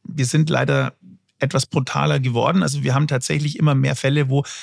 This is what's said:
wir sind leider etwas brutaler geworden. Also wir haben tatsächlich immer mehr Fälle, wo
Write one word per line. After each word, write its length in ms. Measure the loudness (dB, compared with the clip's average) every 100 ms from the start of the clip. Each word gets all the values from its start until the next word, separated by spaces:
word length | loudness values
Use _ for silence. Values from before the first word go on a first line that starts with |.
wir 240 | -10 -4 0
sind 240 | 2 2
leider 440 | 2 2 0 -2 -6 -20 -20 _ -4
etwas 280 | -2 0 0
brutaler 520 | -2 -2 -2 0 0
geworden. 440 | 0 0 2 2
Also 180 | 0 -2
wir 120 | 0
haben 120 | 0 0
tatsächlich 500 | -2 -2 -2 -2 0
immer 200 | 2 2
mehr 180 | 0
Fälle, 340 | 0 0 0 2
wo 160 | 0 -2 -10